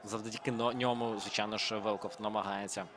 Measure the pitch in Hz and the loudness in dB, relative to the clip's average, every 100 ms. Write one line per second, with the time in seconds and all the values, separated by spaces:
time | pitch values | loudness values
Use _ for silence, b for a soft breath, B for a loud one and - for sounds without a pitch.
0 | 104 113 110 110 - 117 120 123 123 120 | -4 -4 -4 -4 -2 2 2 4 4 4
1 | 117 107 101 - 107 107 - 110 104 101 | 2 0 -2 0 0 0 0 0 0 0
2 | 101 - 107 107 98 98 101 - 92 | -2 -4 0 0 0 -2 -2 -4 -6